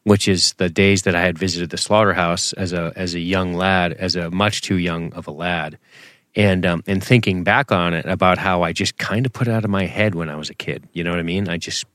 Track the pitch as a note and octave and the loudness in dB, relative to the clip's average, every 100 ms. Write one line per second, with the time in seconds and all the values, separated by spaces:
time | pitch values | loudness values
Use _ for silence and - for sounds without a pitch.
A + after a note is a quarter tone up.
0 | - G#2 - F#2 - - F2+ E2 G2 G2+ | 2 2 4 2 0 0 -2 2 4 4
1 | G2 F2 F2+ E2 F#2+ E2 E2+ F2 - G#2+ | 2 2 2 0 -2 -2 -6 -6 2 4
2 | G#2+ F2+ E2+ E2+ - - F#2 F2 E2+ F2 | 4 2 0 0 -4 -4 -4 -4 -4 -6
3 | F#2 F2 E2+ F#2 F#2 F2 F#2+ F#2+ F2 - | -6 -4 -2 0 0 0 2 2 0 -2
4 | F#2 F2 E2+ F2+ G#2 - - F#2+ F2 E2 | -4 -2 -2 0 0 0 -2 0 0 -2
5 | E2+ - - D2+ F2 F2 D#2 D2+ _ - | -6 -10 -12 -6 -4 -2 -4 -10 _ -20
6 | - _ _ - G#2 F#2 F2+ E2+ - G2 | -20 _ _ 2 4 4 2 0 0 -2
7 | - B2 G#2 F#2 F2 A2+ C#3 G2 F2 E2+ | 4 4 4 0 2 2 2 2 2 0
8 | - F#2 F#2 F2+ G2 F2+ E2+ E2 G2 - | -2 2 4 4 2 2 0 0 -4 -4
9 | - G2+ C3 - A#2+ A2+ G#2 G2 F2+ - | -4 -2 -2 -2 -2 0 0 -2 -2 0
10 | G#2+ E2+ E2 D2 D2 - - C#2+ - E2+ | 0 0 -4 -6 -10 -10 -8 -8 -8 -6
11 | E2+ F2 E2 F#2 G2 E2+ - - - | -4 -2 -2 -2 -2 -4 -6 -8 -10